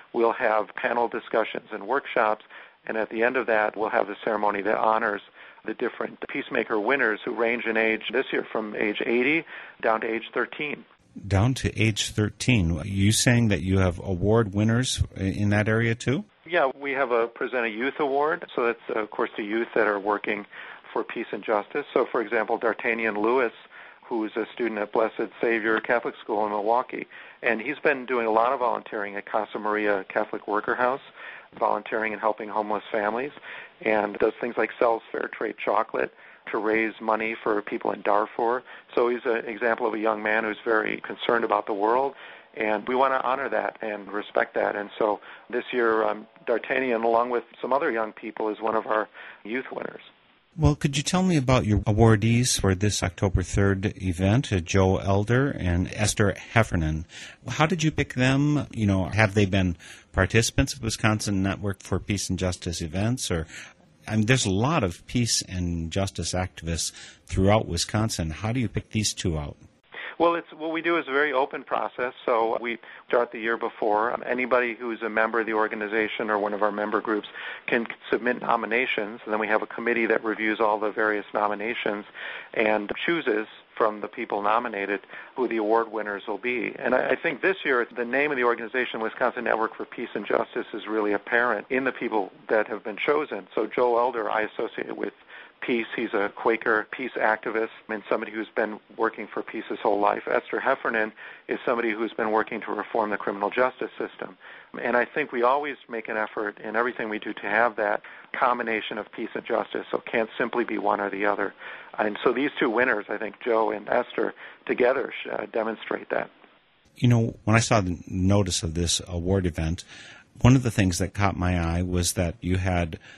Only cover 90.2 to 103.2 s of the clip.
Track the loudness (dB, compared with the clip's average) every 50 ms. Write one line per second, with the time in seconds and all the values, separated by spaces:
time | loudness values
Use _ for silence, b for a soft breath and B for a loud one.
90.2 | -4 0 0 0 0 0 -4 -8 -6 -6 -8 -10 -6 -4 -2 0 0 0 0 -2
91.2 | -2 0 2 2 2 2 0 -2 -2 -2 -2 0 0 -2 -4 -2 -4 -2 0 -2
92.2 | -2 -4 -8 -10 -4 0 2 2 2 0 -4 -8 -8 -8 -8 -4 0 0 0 0
93.2 | 0 -4 -8 -10 -10 -6 -4 -2 -2 0 0 2 2 4 4 4 2 2 0 -2
94.2 | -2 -2 0 0 -2 -2 -4 -6 -6 -6 -4 -6 -8 -8 -6 -6 -6 -8 -8 _
95.2 | -20 B B B B B B -8 -4 -2 0 0 -2 -4 -4 -6 -4 -2 -2 -2
96.2 | -2 -2 -4 -2 0 0 2 2 2 2 2 2 0 -4 -8 -8 -8 -6 -4 0
97.2 | 2 2 2 0 -2 -4 -2 -2 -2 -4 -6 -12 -10 -8 -8 -6 -4 -2 -2 -2
98.2 | -2 -4 -6 -8 -8 -4 -2 -2 -2 -2 -2 -8 _ -12 -4 0 0 0 -2 -4
99.2 | -12 -8 -8 -8 -8 -6 -8 -8 -6 -6 -6 0 2 2 4 4 4 4 2 2
100.2 | 0 0 0 0 0 0 -4 -2 0 0 0 0 0 -2 0 0 0 -2 -4 B
101.2 | B B B B B B -6 -4 -2 -2 0 0 0 0 0 -2 -2 -4 -2 -2
102.2 | 0 2 2 2 2 0 -4 -8 -6 -6 -6 -6 -4 -2 0 0 0 0 0 -2